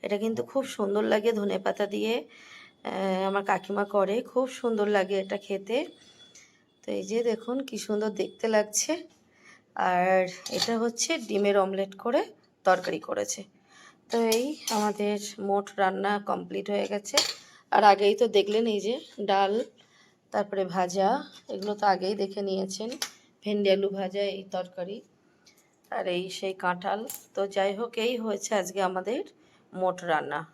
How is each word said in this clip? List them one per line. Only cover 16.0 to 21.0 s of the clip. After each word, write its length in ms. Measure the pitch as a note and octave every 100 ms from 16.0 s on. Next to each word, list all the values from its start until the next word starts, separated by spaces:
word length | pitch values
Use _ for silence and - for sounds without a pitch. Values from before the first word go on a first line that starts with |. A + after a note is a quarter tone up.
| G3 G3+ G3+
কমপ্লিট 400 | F#3+ F3+ F#3+ G3
হয়ে 160 | G3+ G3
গেছে। 300 | G3+ - C#4 - - - - _
আর 100 | -
আগেই 300 | G#3 G3 G3+
তো 120 | G#3 A3+
দেখলেন 360 | G#3 G3+ G#3+ A#3
এই 140 | G#3
যে 140 | F#3+ C4 - -
ডাল, 280 | G3+ G3 G3 G#3+ - _ _ _ _ _ _
তারপরে 300 | G#3 G3+ G3
ভাজা, 440 | F#3+ F3+ F3+ F#3+